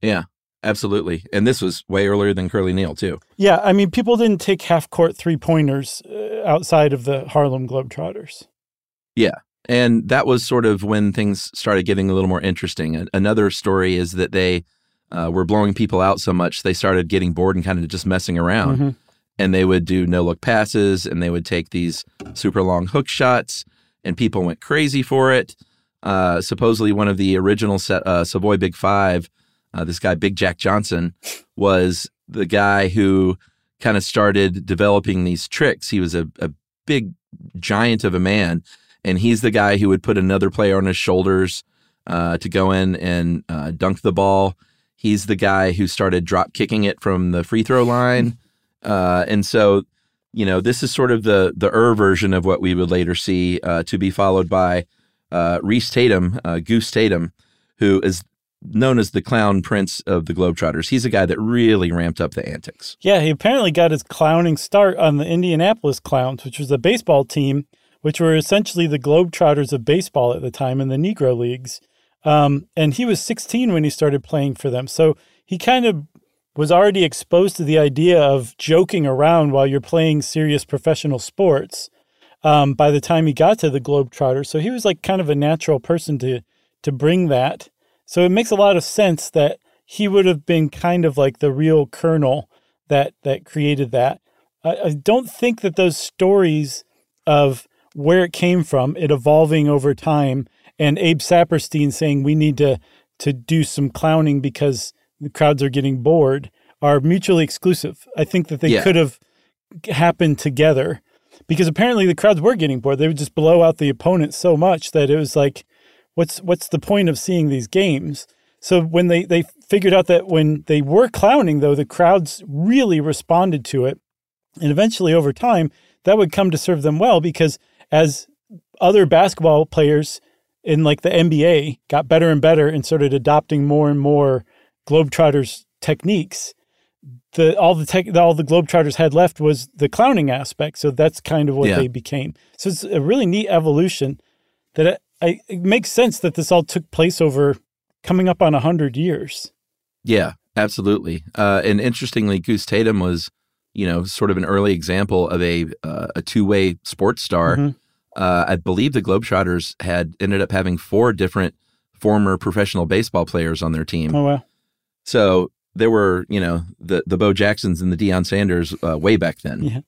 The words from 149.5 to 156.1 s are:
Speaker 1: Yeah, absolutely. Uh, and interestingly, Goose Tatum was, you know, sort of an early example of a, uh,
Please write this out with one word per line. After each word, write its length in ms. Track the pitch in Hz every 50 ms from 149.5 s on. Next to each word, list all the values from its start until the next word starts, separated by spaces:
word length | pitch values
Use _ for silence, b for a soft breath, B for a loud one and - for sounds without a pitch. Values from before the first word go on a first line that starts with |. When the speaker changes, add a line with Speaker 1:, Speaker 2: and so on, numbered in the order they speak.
| _ _ _ _ _ _ _ _ _ _ _
Speaker 1:
Yeah, 300 | - 110 104 87 78 80 _ _ _ _
absolutely. 680 | - 107 107 - - 95 101 104 101 71 78 82 82 78 - _
Uh, 260 | - 107 101 98 98 76
and 160 | 101 104 104
interestingly, 580 | 107 127 120 - - 123 - 120 107 104 98 95
Goose 260 | 85 - 117 101 -
Tatum 340 | - - 101 113 110 110 101
was, 300 | 90 90 90 85 - - _ _ _ _ _ _ _ _ _
you 120 | - 101
know, 180 | 90 85 87 87
sort 280 | 98 - - 107 101
of 60 | 98 90
an 80 | 90
early 280 | - 98 98 101 101 95
example 560 | 87 78 80 90 95 101 95 - 92 90 78
of 120 | 85 87
a, 240 | 87 87 85 85 82 78 - - -
uh, 240 | 80 76 73 80 82